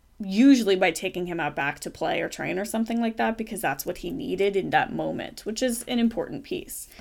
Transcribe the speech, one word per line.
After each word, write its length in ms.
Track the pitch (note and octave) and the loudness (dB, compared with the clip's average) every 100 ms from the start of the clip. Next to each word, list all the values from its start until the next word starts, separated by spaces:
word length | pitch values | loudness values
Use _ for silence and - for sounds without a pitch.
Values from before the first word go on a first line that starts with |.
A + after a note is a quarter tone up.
| _ - | _ -10
usually 520 | F#3+ G3 C#4 B3+ G#3 F#3+ | 0 6 8 8 6 4
by 160 | F#3 | 2
taking 340 | E3 F#3+ F3+ F3+ | 2 -4 -4 -4
him 140 | E3+ | -2
out 160 | D3 C#3+ | -2 -2
back 240 | C#3+ C#3+ | -2 -4
to 100 | E3 | -10
play 320 | - D#3+ - | -4 -2 -2
or 80 | E3 | -2
train 300 | - D3+ F3+ | -4 -4 -4
or 60 | G#3+ | -2
something 360 | A3+ A3+ A#3 | -2 0 0
like 160 | A3+ A3+ | 0 0
that, 220 | A3+ A3 | 0 0
because 200 | A3 G#3 | -6 -2
that's 280 | D3+ - - | -2 -2 -4
what 120 | F3+ | -6
he 120 | F3 | -6
needed 440 | F3 - F#3 G3+ G3 | -6 -4 0 2 2
in 140 | D#3+ | 2
that 240 | D3+ - | 2 2
moment, 520 | D#3+ D#3+ - E2 - - | -2 -4 -4 -8 -10 -8
which 160 | A3 | -2
is 200 | B3+ A#3 - | -2 -2 -2
an 100 | A#3+ | 0
important 460 | A#3 A3+ - - | 2 0 -4 -8
piece. 440 | - - - - - - | -8 -8 -8 -14 -14 -18